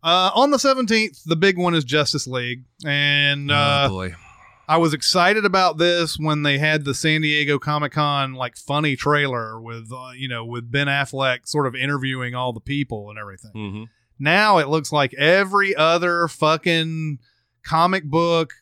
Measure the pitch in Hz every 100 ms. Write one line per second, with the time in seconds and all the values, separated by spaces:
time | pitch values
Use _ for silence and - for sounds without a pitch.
0 | 165 180 185 208 277 285 277 262 233 226
1 | 220 151 156 160 190 180 180 165 127 151
2 | 143 147 131 127 120 123 127 _ 151 143
3 | 143 143 143 143 143 143 143 143 139 95
4 | 92 85 - - - _ - 160 165 147
5 | - 185 175 214 202 190 185 156 175 175
6 | 165 - 156 151 147 139 156 156 143 131
7 | 160 156 156 151 147 143 - 151 147 156
8 | 147 143 135 131 123 - - 143 156 135
9 | 147 147 143 123 113 113 117 117 113 127
10 | 127 127 135 120 113 120 117 131 143 139
11 | 139 135 135 123 - 151 139 123 131 143
12 | 131 131 123 123 127 113 - 143 139 110
13 | 104 107 104 95 107 107 104 101 113 _
14 | _ _ 139 180 214 190 139 156 143 151
15 | 135 131 147 185 196 196 196 160 160 170
16 | 175 170 170 - 156 160 180 165 160 160
17 | 156 139 _ _ _ _ - 160 175 190
18 | 151 156 170 170 160 -